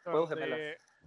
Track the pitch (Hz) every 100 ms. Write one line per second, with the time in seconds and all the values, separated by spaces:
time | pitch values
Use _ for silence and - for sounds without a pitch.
0 | 175 156 165 156 156 156 151 165 _ _